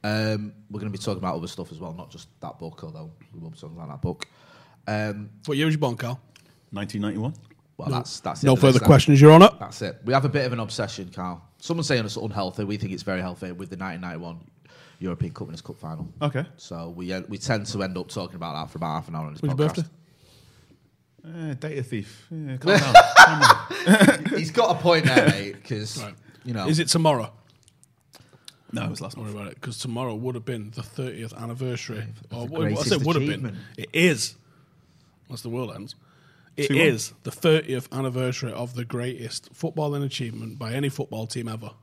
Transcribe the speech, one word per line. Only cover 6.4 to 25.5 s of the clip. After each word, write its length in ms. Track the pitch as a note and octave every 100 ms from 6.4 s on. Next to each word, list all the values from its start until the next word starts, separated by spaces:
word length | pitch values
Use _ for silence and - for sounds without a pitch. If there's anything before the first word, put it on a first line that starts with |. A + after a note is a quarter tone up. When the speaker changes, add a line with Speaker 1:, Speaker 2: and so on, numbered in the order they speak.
| _ _ _
Speaker 3:
Nineteen 300 | G2+ G#2 G#2
ninety-one. 320 | G#2+ G2 A#2 D#3+ - _ _ -
Speaker 1:
Well, 120 | C#3
Speaker 2:
No. 60 | C3+
Speaker 1:
that's, 240 | - -
that's 220 | - -
the 40 | C#3
Speaker 2:
No 60 |
Speaker 1:
end 40 | B2+
of 60 |
it, 40 | C#3
Speaker 2:
further 80 | B2+
Speaker 1:
isn't 60 |
it? 40 | -
Speaker 2:
questions, 340 | C#3 - C#3
Your 100 | D3+
Honour. 180 | D#3+ F#3 -
Speaker 1:
That's 220 | F#2+ -
it. 160 | G2 - A2+
We 80 |
have 100 | C3+ C3+
a 40 |
bit 160 | D3 B2+
of 80 |
an 60 | A#2+
obsession, 500 | G#2+ - G#2 - F2+
Carl. 320 | F#2 F2+ E2+ _ _
Someone's 280 | - E3+ D#3
saying 160 | C3 G#2+
it's 100 | A2
unhealthy. 460 | G#2+ G2+ F#2 F#2+
We 140 | G2+ G#2
think 140 | G2+
it's 100 | F#2
very 180 | G2 F#2
healthy 300 | F#2 F2 F#2
with 180 | F2 F#2
the 60 | F2+
nineteen 240 | F#2+ F2
ninety-one 380 | F2+ D#2+ E2+ E2 - _ _ - - _
European 340 | F#2 E2+ F#2+
Cup 140 | - -
Winners' 140 | E2
Cup 160 | - -
final. 300 | D#2 D#2+ - -
Speaker 3:
Okay. 240 | D3 C3 - -
Speaker 1:
So 320 | - E2+ E2 E2+
we, 160 | F2+
uh, 100 | F#2 -
we 100 | G2
tend 280 | C3 A#2 G2+
to 160 | G2+
end 140 | F#2+ F#2
up 100 | F2+
talking 280 | - F2 F2+
about 160 | E2
that 160 | D2 D#2
for 60 | D#2
about 160 | E2 D2+
half 120 | -
an 60 | A2+
hour 100 | D#2
on 60 |
this 80 | D2+
Speaker 2:
When's 160 | D3 C3+
your 80 | D3+
Speaker 1:
podcast. 200 | - D#3+ - _ _ _ _ _ _ _ _ _ _ _ _
Speaker 2:
birthday? 280 | E3 E3 D#3
Speaker 3:
Uh, 20 | C3
data 280 | D#3 C#3+
thief. 420 | B2+ A#2 G2+ - _
Yeah, 260 | D#3+ D3 C3
calm 200 | D#3+ G3+
down. 140 | C3+
Speaker 1:
<laughs> 240 | A#2 - -
Speaker 3:
Calm 240 | F#3 D#3+
down. 960 | - - - - - G#3+ F#3 G#3+ - -
Speaker 1:
He's 140 | D#3+
got 260 | - A3+ F3
a 20 |
point 260 | F3 E3 D#3
there, 220 | B2+ D3+
mate, 360 | G2 G2+